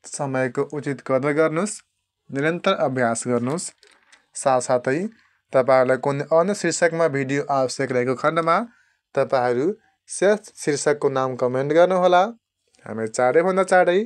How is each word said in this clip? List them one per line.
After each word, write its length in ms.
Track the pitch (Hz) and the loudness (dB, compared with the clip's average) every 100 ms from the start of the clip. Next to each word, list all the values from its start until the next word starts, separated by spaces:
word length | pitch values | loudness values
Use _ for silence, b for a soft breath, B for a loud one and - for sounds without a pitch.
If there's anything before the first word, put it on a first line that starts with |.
समयको 600 | - - 139 131 127 131 139 | -16 -8 -4 -2 -2 -2 -6
उचित 280 | 151 139 131 | -6 -6 -8
कदर 300 | - 131 143 | -2 0 0
गर्नुहोस्, 420 | 143 160 156 208 - _ _ _ _ _ | 2 0 0 -4 -8 _ _ _ _ _
निरन्तर 440 | 135 151 170 196 196 147 | -4 -4 -2 -2 0 -2
अभ्यास 360 | 127 120 117 123 | 0 0 -2 -2
गर्नुहोस्। 460 | 120 120 165 - _ b b b b b - | -2 -2 -6 -8 _ b b b b b -4
साथसाथै 640 | 139 127 123 127 131 143 214 b b b _ | 0 0 0 -2 0 -2 -4 b b b _
तपाईँहरूलाई 440 | 131 127 131 127 131 | 0 4 4 4 2
कुनै 280 | 139 139 147 | 0 -4 0
अन्य 220 | 160 180 202 | 2 2 -2
शीर्षकमा 520 | 170 160 175 165 165 | -4 0 0 2 0
भिडियो 380 | 139 135 143 143 | 0 -2 -4 -2
आवश्यक 400 | 139 127 - 131 | -2 -2 -4 -2
रहेको 240 | 127 123 123 | -2 -2 -2
खण्डमा 420 | 151 160 165 175 233 b b b _ - | -2 0 0 0 -2 b b b _ -4
तपाईँहरू 500 | 131 135 123 123 156 - _ _ _ | 0 0 0 0 -2 -4 _ _ _
त्यस 420 | - 190 208 - - | -2 0 0 -4 -8
शीर्षकको 540 | - 139 - 147 143 | -4 0 0 0 0
नाम 260 | 135 131 123 | 0 -4 -2
कमेन्ट 380 | 127 127 143 | -2 -2 0
गर्नुहोला। 500 | 156 180 185 180 180 202 233 _ _ _ _ - | 4 4 4 4 4 2 -4 _ _ _ _ -12
हामी 220 | 110 113 | -8 -6
चाँडैभन्दा 540 | 120 127 147 180 185 | 0 2 4 2 0
चाँडै 360 | 185 185 175 180 | 4 4 4 2